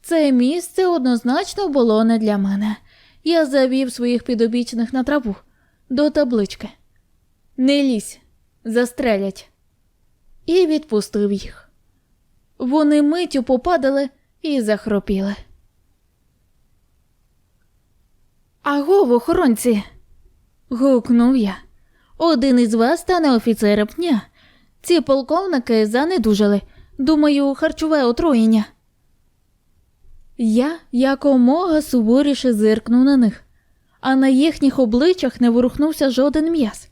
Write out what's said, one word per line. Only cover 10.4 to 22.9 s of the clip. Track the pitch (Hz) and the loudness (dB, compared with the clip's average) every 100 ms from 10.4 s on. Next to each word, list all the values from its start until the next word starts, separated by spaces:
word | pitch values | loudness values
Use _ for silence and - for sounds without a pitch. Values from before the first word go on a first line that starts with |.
| - | -2
І | 349 339 | 0 0
відпустив | 311 302 214 - 208 202 | -2 -2 -4 -4 -4 -2
їх. | 196 - - _ _ _ _ _ _ _ _ _ _ | -4 -8 -20 _ _ _ _ _ _ _ _ _ _
Вони | 254 294 294 294 | -2 0 2 2
миттю | 294 339 349 269 | 2 0 -2 -4
попадали | 247 247 349 339 269 277 269 _ _ _ | -2 -2 0 0 0 -2 -4 _ _ _
і | 320 277 | -4 -2
захропіли. | 214 208 220 202 - 190 196 202 - - _ _ _ _ _ _ _ _ _ _ _ _ _ _ _ _ _ _ _ _ _ _ _ _ _ _ _ _ _ _ | -2 -4 -2 -4 -2 -4 -4 -8 -16 -20 _ _ _ _ _ _ _ _ _ _ _ _ _ _ _ _ _ _ _ _ _ _ _ _ _ _ _ _ _ _
"Агов, | 294 285 285 403 277 | -4 -4 2 2 4
охоронці!" | 240 277 370 311 220 247 214 - - _ _ _ _ _ _ _ | 0 0 0 0 0 0 -2 -4 -20 _ _ _ _ _ _ _
гукнув | 240 269 254 - 233 240 262 | -2 2 2 2 2 2 2
я. | 202 185 - _ _ _ _ - | -2 -6 -18 _ _ _ _ -2
"Один | 330 285 269 247 | 0 2 2 2
із | 240 | 2
вас | 226 233 | 0 0